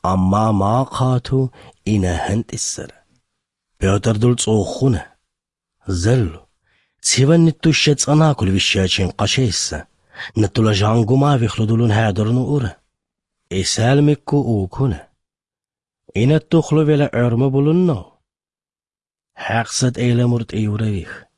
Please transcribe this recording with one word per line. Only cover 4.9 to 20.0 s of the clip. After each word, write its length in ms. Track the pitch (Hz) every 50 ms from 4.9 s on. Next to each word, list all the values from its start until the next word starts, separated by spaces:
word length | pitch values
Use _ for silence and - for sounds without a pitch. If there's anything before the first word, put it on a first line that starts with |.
| 120 85 - - _ _ _ _ _ _ _ _ _ _ _ _ _ _ _
Заллу. 640 | - 95 85 85 107 123 131 110 85 80 85 _ _ _ _ _ _ _ _ _ _ _ _
Циван 420 | - - - - 135 135 165 170 165
ниттушет 560 | 165 147 _ - 165 151 - - 151 147 -
цанакул 480 | - - 143 156 160 156 143 - 110 95
вишчачин 640 | 95 98 - - - 101 95 92 - - 98 87
кашейса. 760 | - - 104 104 - - 131 110 82 - - - - 76 - _ _ _ _ _ _ - - - -
Натула 400 | 110 107 98 _ - 110 110 104
жангума 600 | 95 101 107 113 117 117 104 127 135 143 143 143
вихлудулун 560 | 127 117 107 - - 113 107 117 113 120 117
хадырну 520 | 104 107 113 107 95 95 107 110 120 127 127 - 143
ура. 220 | 147 120 104 - _ _ _ _ _ _ _ _ _ _ _ _ _ _ _
Исал 500 | 90 95 90 - - - 110 120 135 143
микку 380 | 147 147 147 - _ - - 143
укуна. 720 | 135 120 113 104 95 92 - - 135 131 95 - - _ _ _ _ _ _ _ _ _ _ _ _ _ _ _ _ _ _ _ _ _ -
Ина 240 | 95 110 131 151 156
тухлу 440 | - _ - 165 151 - 151 156 156
вела 260 | 147 151 143 147 135
örmü 360 | - 117 120 120 117 117 131 139
bulunno. 480 | 131 135 143 147 160 180 185 175 147 98 85 - _ _ _ _ _ _ _ _ _ _ _ _ _ _ _ _ _ _ _ _ _ _ _ _ _ -
Хақсат 600 | 101 - 104 113 113 - - - - 127 123
эйламурт 560 | -